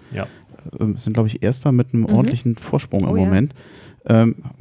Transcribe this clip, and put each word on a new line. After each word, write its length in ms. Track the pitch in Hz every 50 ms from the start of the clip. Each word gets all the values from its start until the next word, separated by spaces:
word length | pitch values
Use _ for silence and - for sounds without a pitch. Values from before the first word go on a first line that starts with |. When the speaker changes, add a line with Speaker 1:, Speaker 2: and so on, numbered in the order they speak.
| - - -
Speaker 1:
Ja. 140 | 101 98 - - - _ _ - - - - - -
Speaker 2:
Ähm, 180 | 110 107 98 -
sind, 160 | - 113 107
glaub 120 | 117 110
ich, 160 | 107 113 -
Erster 300 | - 101 127 - - 147
mit 200 | 127 120 120 123
einem 100 | 123 117 110
Speaker 3:
Mhm. 100 | - 208
Speaker 2:
ordentlichen 420 | - - 233 - 117 - 117 113
Vorsprung 460 | - - - - 143 - - - 98
im 80 | 92 -
Speaker 3:
Oh 60 | 92
ja. 80 | 95 95
Speaker 2:
Moment. 280 | 95 95 98 131 147 - - - - - - - - - _ - -
Ähm, 280 | 117 113 113 113 - - - - - -